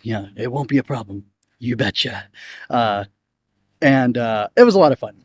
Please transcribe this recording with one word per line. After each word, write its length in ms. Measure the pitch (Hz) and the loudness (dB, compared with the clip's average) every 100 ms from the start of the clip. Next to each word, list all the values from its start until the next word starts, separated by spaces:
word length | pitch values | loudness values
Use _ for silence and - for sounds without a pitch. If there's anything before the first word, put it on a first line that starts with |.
Yeah, 240 | 107 113 101 | -8 -8 -10
it 160 | - 120 | -10 -8
won't 180 | 131 139 | -6 -2
be 80 | 139 | -2
a 60 | |
problem. 420 | - 131 101 98 98 _ _ _ | -2 -8 -10 -16 -16 _ _ _
You 160 | 120 | -8
betcha. 540 | 110 - - - - - - - - - | -4 -4 -4 -6 -8 -16 -20 -20 -20 -6
Uh, 360 | 123 113 101 101 _ _ _ _ _ _ _ | -2 -2 -2 -8 _ _ _ _ _ _ _
and, 360 | 143 135 123 120 | 2 2 2 -2
uh, 300 | 117 110 104 | -2 -2 -2
it 80 | - | 6
was 120 | 240 | 6
a 40 | 190 | 8
lot 120 | 156 | 4
of 80 | 127 | 2
fun. 240 | 107 - | -6 -14